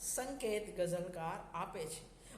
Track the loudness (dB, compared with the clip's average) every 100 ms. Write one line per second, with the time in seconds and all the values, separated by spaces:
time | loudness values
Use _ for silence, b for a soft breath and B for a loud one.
0 | 0 0 0 0 2 2 2 2 4 4
1 | 0 0 -2 -2 -4 -2 -2 -2 -2 -4
2 | -8 -16 B